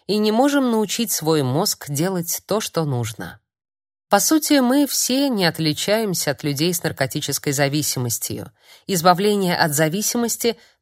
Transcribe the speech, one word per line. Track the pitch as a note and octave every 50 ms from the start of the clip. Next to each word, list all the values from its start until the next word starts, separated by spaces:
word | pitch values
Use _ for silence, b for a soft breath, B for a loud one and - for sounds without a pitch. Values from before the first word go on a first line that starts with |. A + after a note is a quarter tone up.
| B
и | - G3 G#3+
не | G#3+ G#3+
можем | G#3+ A3+ C4 C#4+ C#4 C#4+ C4 B3
научить | A3+ A3 G#3+ F#3 - - A#3 F#3+
свой | - - D#3+ D3+ D#3+ D#3 C#3
мозг | B2+ B2 D3+ G3 G#3 - - - -
делать | C#3+ C3+ D#3+ F#3+ F#3+ F3+ E3+ E3+ - - -
то, | - G3 G#3+
что | G#3+ - - E3 D#3+
нужно. | D3 C3+ A#2+ A#2 A2 A2 - F#2 E2+ - - _ _ _ _ _ _ _ _ _ _ _ _ _ _
По | - G3+
сути, | G3 - D#4 D#4 D4+ - D4 C#4+
мы | B3+ A#3+ B3+ C#4+ C#4+
все | C4 - - - - B3 C4+ C#4+ C#4
не | B3 G3+ F#3
отличаемся | E3 D#3+ - D#3+ D#3 D3 - - - G3+ A3 A3+ G#3 F3+ - - D3+
от | C#3 - -
людей | D3 C#3+ C3+ D#3 F3 F3
с | - -
наркотической | D#3+ D3 - C3+ C3 - D#3 - - C#3 - - D3+
зависимостью. | C#3 C3+ D3 C#3 C#3 D3+ C#3 - - C3+ B2 A#2+ A2+ - - - A2+ A#2 G#2 - b b b b b b b
Избавление | - G3 F3 D#3+ F#3 F3+ E3+ G3+ G#3 G#3 G3+ G3 F3 F3 -
от | D#3+ D#3+ C#3+
зависимости – | C#3+ D#3+ D#3 D#3 G3+ G#3+ - - A#3+ A#3 A3+ - - - A#3 A3 b b b b b